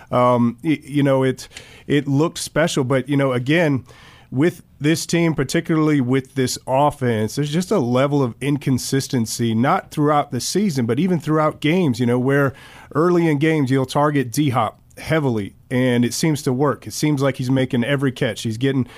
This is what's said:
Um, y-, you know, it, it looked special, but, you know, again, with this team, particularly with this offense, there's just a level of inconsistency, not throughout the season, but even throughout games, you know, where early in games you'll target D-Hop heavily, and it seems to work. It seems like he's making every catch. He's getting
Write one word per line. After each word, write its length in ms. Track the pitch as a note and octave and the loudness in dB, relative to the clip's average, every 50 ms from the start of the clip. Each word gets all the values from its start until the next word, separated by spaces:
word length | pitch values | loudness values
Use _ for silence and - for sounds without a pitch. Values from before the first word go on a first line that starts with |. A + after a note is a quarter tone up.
| - - | -8 -2
Um, 480 | - B2 B2 B2 B2 A#2+ A#2+ A#2 A#2 A#2+ - | 0 2 4 4 4 4 2 0 0 -2 -2
y-, 160 | D#3+ D3 C#3+ - | -2 -2 -2 -4
you 220 | C3 C#3 D3 C#3 | -4 -2 0 2
know, 180 | C#3 C3+ C3 C3 | 2 2 2 2
it, 260 | C3 B2+ C3 - - - - - - - - - | 0 -2 -4 -8 -18 -20 -20 -20 -20 -20 -14 -4
it 220 | - - D3 C#3+ - | -2 -2 0 0 0
looked 300 | C#3 C3+ D#3 E3+ - - | 0 0 0 0 -2 -6
special, 440 | - - - D3 D#3 E3+ - D#3 C3+ | -10 -4 -2 0 0 0 0 -2 0
but, 260 | B2 C3+ C3 B2 C#3 | 0 0 -2 0 0
you 80 | C#3+ | 0
know, 160 | C#3 C#3 C3+ B2 | 0 0 0 0
again, 520 | B2 B2 B2+ D3+ E3+ F3 D3+ C#3+ B2+ - - - - - - - - - - | -2 0 0 2 2 2 2 0 -2 -4 -8 -18 -20 -20 -20 -20 -20 -16 -6
with 320 | - B2+ D3+ F3 F3 - - _ - - | -2 0 0 0 0 -4 -10 _ -10 -4
this 280 | C3+ D3+ E3 D#3+ - | 0 0 0 0 -2
team, 280 | - - F3 E3+ E3 D#3+ | -2 0 2 2 2 0
particularly 680 | - C#3 B2+ - E3+ E3 - E3+ D#3 D#3 D#3 D3+ C#3+ B2+ | 0 -2 -2 -2 -2 -2 0 0 2 2 2 2 2 2
with 320 | A#2+ B2+ C3+ C#3 - - | 2 0 0 -2 -2 -2
this 240 | C3+ B2+ B2 - - - | -2 -2 -2 -2 -6 -4
offense, 720 | - B2+ C3+ D3 D3 C3+ - C3 A#2+ A#2 G#2+ G#2+ G#2+ - | -2 0 2 2 2 0 0 -2 0 0 0 -2 -2 -2
there's 140 | - D3 D3 | -4 -4 -2
just 200 | C#3+ E3+ F3+ - | -2 -4 -2 0
a 80 | A3+ G3 | 0 0
level 440 | B2+ A#2 B2 B2+ C3+ D3 C#3+ C#3+ C#3 | 0 2 2 2 2 2 2 0 0
of 120 | A#2+ A2 - C3 | -2 -4 -4 -4
inconsistency, 1120 | D3 D3 C3+ - D3 C3+ A#2+ - - - C3+ C3+ - - B2+ A2+ G#2+ - - A#2+ A2+ A2 | -2 -2 -2 0 0 -2 -2 -2 -2 -2 -2 -2 -2 -2 -2 -2 -2 -2 -2 -2 0 0
not 360 | A2 A#2+ C#3+ E3+ F#3+ - - | 2 2 2 0 0 -2 -4
throughout 420 | - D#3 D3 D3 D3+ D3 C#3 - - | -4 0 0 2 2 2 0 -2 -4
the 80 | A#2+ | -6
season, 440 | - - - F3+ G#3+ G#3 D3 C3+ A#2+ | -4 -4 -2 0 0 0 0 0 0
but 160 | A2+ A#2 B2+ | 0 0 0
even 180 | F#3 F#3+ F#3 D#3+ | 0 0 0 -2
throughout 420 | - D3+ D#3 D#3 D#3 D#3 - - | -2 0 0 0 0 0 -2 -2
games, 380 | - D3 D#3+ F#3+ F3+ D3 A#2+ G2+ | 0 0 2 2 2 0 0 0
you 60 | B2+ | 0
know, 140 | A#2+ A#2+ B2+ | 0 0 0
where 340 | B2 C3 C#3 C#3+ C#3+ C3+ - - - - - - - - - | 2 2 2 2 2 0 -2 -6 -14 -20 -20 -20 -16 -6 -2
early 320 | C#3 D#3+ F3+ F3 F3 E3+ | 0 2 2 2 2 2
in 120 | E3 D3+ C#3 | 2 2 2
games 320 | D3+ D#3+ D#3+ D#3 C#3+ A#2+ | 2 2 2 2 0 2
you'll 160 | C3 C3+ C3 | 0 0 0
target 440 | B2+ - D3 C#3+ D3+ D3 C#3+ C3 A#2+ | 0 0 0 0 2 2 0 -2 -2
D-Hop 520 | A2 C#3 D#3 C#3+ A2+ B2+ A2+ G2+ - - - - - - | -2 -2 0 0 0 0 -2 -2 -4 -10 -18 -20 -20 -12
heavily, 580 | - - D#3 D#3+ D3 C3+ A#2 A2 G2 F#2+ - - - - | -4 -2 0 0 2 0 0 -2 -4 -6 -10 -16 -8 -4
and 340 | C3 B2 B2+ B2+ B2 A#2+ A#2+ | -2 0 2 2 2 2 0
it 80 | A#2 - | 0 0
seems 300 | - - D#3+ D3+ C3+ - | -2 0 0 0 0 -2
to 100 | D3 B2+ | -2 -2
work. 340 | B2 D3 C#3+ A#2 - - | 0 0 0 -2 -4 -8
It 40 | A2 | -12
seems 320 | - - - D#3 D3+ C3+ C#3 | -6 -4 -2 0 0 0 0
like 160 | C#3 B2+ - | 0 -2 -2
he's 120 | C3 B2 | -2 0
making 340 | C3+ C3+ C3 B2+ - B2 A#2 | 0 0 0 0 0 -2 0
every 280 | A#2 C#3+ C#3 C#3 C3+ B2 | 0 0 0 0 -2 -2
catch. 300 | - C#3 A#2+ G2+ - - | -2 -4 -4 -4 -4 -6
He's 160 | A#2+ A2 A2+ | -6 -4 -2
getting 280 | B2+ C3+ C#3 C3+ A#2+ - - | -2 0 0 0 -2 -4 -8